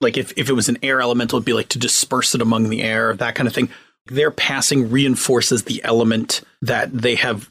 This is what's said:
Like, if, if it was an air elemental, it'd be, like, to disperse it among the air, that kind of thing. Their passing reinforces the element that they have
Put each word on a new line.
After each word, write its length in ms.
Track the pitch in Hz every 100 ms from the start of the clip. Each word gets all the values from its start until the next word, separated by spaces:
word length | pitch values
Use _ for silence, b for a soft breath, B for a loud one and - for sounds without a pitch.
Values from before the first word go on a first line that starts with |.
Like, 160 | - 135
if, 160 | - -
if 140 | 135
it 40 |
was 140 | 127 104
an 100 | 120
air 160 | 135 131
elemental, 360 | 123 123 117 123
it'd 80 | 117
be, 80 |
like, 160 | 113 -
to 100 | 123
disperse 560 | 117 - - 127 - 131
it 60 |
among 280 | 113 113 110
the 120 | 110
air, 300 | 110 110 113 104
that 200 | 120 117
kind 120 | 120
of 60 | 135
thing. 140 | 127 B B B -
Their 240 | 131 151
passing 600 | - - 135 - 139 113
reinforces 720 | 131 139 123 - 123 - 123
the 180 | - 135 -
element 560 | 113 113 113 113 - b _
that 300 | 120 117 -
they 240 | 127 123 113
have 320 | 135 107 -